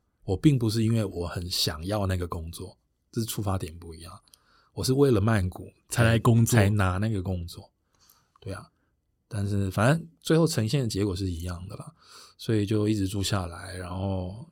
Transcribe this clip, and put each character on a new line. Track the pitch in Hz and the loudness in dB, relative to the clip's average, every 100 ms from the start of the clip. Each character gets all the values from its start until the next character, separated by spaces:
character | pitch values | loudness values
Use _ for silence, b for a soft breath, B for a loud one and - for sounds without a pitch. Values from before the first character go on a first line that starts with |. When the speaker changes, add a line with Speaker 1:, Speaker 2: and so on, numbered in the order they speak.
| _ _ | _ _
Speaker 1:
我 | - | -4
并 | - 156 135 | 4 4 4
不 | 117 | 0
是 | 113 | 0
因 | 110 | 2
为 | 113 | 2
我 | 98 87 82 | -2 -4 -6
很 | 95 87 | -6 -6
想 | - - 80 | -4 -4 -4
要 | 87 107 95 | -4 -2 0
那 | 92 | -2
个 | 87 | -4
工 | 85 82 | -8 -10
作， | - 92 - _ _ _ | -12 -16 -18 _ _ _
这 | - | -8
是 | 110 | -6
出 | - | -4
发 | 104 95 | -4 -4
点 | - 85 | -6 -12
不 | 85 | -18
一 | 85 | -18
样。 | 82 - _ _ _ _ _ | -18 -20 _ _ _ _ _
我 | - | -6
是 | - | 0
为 | 131 139 | 4 6
了 | 110 | 6
曼 | 104 110 92 | 4 2 0
谷 | - - _ _ | -6 -16 _ _
才 | - | 2
Speaker 2:
才 | |
来 | 113 117 | 4 6
工 | 123 117 113 | 6 6 6
作。 | 120 | 6
Speaker 1:
才 | 98 | 6
拿 | 104 95 92 | 4 0 0
那 | 110 | -2
个 | 101 | -2
工 | 92 90 85 | -4 -6 -6
作。 | - - _ _ _ _ _ _ _ | -12 -18 _ _ _ _ _ _ _
对 | - | -14
啊。 | 98 - _ _ _ _ _ _ | -14 -14 _ _ _ _ _ _
但 | 101 101 | -6 -2
是 | 101 98 | 0 0
反 | 101 117 | 2 4
正 | 165 - _ | 2 -2 _
最 | - 160 | 2 4
后 | 160 | 4
呈 | 143 110 | 2 0
现 | 143 | 0
的 | 117 | 0
结 | 95 | 0
果 | 104 | -2
是 | 92 95 | 0 -4
一 | 80 | -4
样 | 87 87 95 | -8 -10 -12
的 | 104 | -14
啦， | - _ b b b b | -16 _ b b b b
所 | - 110 | -2 0
以 | |
就 | 101 107 107 | 2 2 2
一 | |
直 | 107 95 | 0 0
住 | 101 | -2
下 | 95 101 87 | -2 -2 -4
来， | 90 92 90 | -10 -12 -10
然 | 90 | -8
后 | 92 98 95 92 107 - | -4 -2 -2 -6 -10 -14